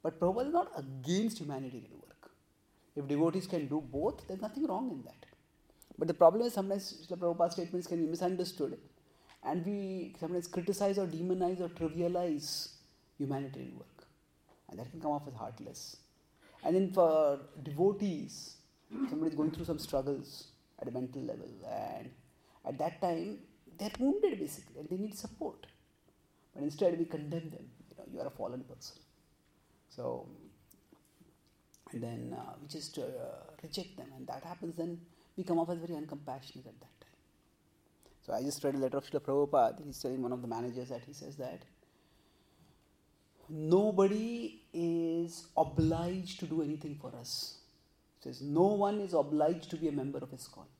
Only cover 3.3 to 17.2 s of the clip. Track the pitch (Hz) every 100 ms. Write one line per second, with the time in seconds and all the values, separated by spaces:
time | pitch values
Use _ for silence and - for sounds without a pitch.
3.3 | 185 185 175 139 151 135 135 196 - -
4.3 | 190 208 269 311 165 254 143 - - -
5.3 | - _ _ _ _ - - 165 165 170
6.3 | 196 240 214 196 196 190 - - 180 175
7.3 | 170 170 170 170 180 170 170 156 165 180
8.3 | 180 180 - 139 - - _ _ _ -
9.3 | - - 170 170 202 190 190 175 - 165
10.3 | 180 170 - 175 196 202 196 185 160 175
11.3 | 180 180 180 175 170 165 165 175 175 175
12.3 | 147 - - - - - _ _ - 135
13.3 | 139 139 135 127 - - - - _ _
14.3 | _ _ _ - - 120 170 151 147 147
15.3 | 120 110 113 143 - - - _ _ _
16.3 | _ - - - 180 190 190 170 156